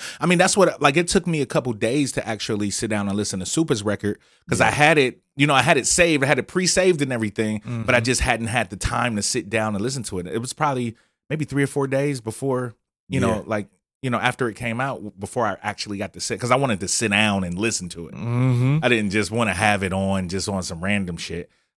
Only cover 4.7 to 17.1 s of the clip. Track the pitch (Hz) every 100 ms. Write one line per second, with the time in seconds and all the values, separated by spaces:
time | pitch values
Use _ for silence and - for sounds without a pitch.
4.7 | 120 147 156 127 - _ - 147 135 127
5.7 | 151 101 - 170 151 135 135 - 185 180
6.7 | 190 185 160 139 123 107 107 107 107 -
7.7 | 120 113 123 117 120 127 120 110 120 107
8.7 | 98 - 120 120 104 - 123 95 110 110
9.7 | 101 117 135 104 92 87 110 127 - 147
10.7 | 131 120 110 _ _ _ 151 143 139 139
11.7 | 143 135 135 147 131 110 - 135 127 123
12.7 | - _ _ _ - 117 107 90 107 98
13.7 | _ _ _ 131 117 120 - 123 101 117
14.7 | 113 135 117 104 95 101 123 110 95 104
15.7 | 101 107 101 98 - - 101 120 127 139
16.7 | 95 92 - 110